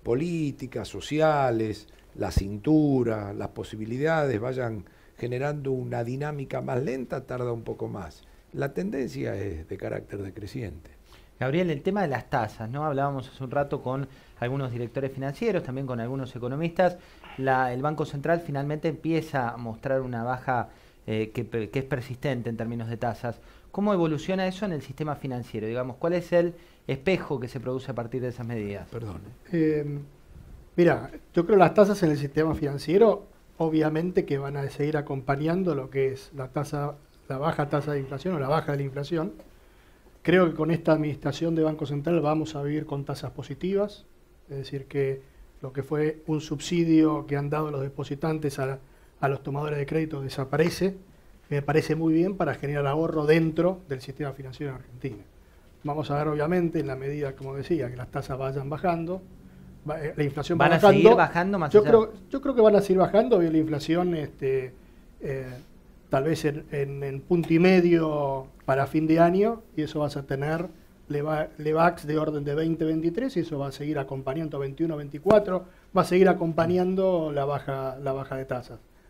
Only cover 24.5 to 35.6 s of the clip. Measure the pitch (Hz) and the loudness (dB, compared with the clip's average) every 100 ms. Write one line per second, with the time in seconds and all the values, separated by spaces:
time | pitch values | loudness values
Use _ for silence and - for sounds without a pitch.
24.5 | 185 208 156 131 - 151 143 135 123 113 | -4 -4 -6 -8 -8 -6 -6 -6 -8 -8
25.5 | 113 107 117 127 120 165 175 175 175 170 | -6 -4 -4 -6 -4 -2 0 2 2 2
26.5 | 170 - - - 135 - 185 - 135 123 | -2 -18 -12 -6 -4 0 0 0 -6 -6
27.5 | 135 123 127 - 120 120 131 123 120 117 | -8 -6 -6 -6 -8 -6 -6 -6 -8 -6
28.5 | 117 101 101 90 117 113 85 98 - - | -6 -6 -8 -10 -10 -10 -12 -14 -20 -4
29.5 | 170 156 151 147 143 143 - - - - | 0 2 2 -2 -8 -12 -18 -20 -20 -20
30.5 | - - - 170 127 - - - - 170 | -20 -4 4 6 4 -2 -14 -4 0 6
31.5 | 208 160 165 202 202 165 143 139 151 160 | 8 8 8 6 6 2 2 0 0 0
32.5 | 139 143 143 - 185 226 180 - - - | 0 -4 -4 2 6 6 4 -2 -20 -14
33.5 | - 160 156 151 156 180 180 - 139 139 | -4 0 2 2 0 -2 0 0 -2 -4
34.5 | 143 139 - 147 151 143 139 131 139 156 | -6 -6 -4 -2 -2 -4 -4 -2 0 0
35.5 | 175 | 0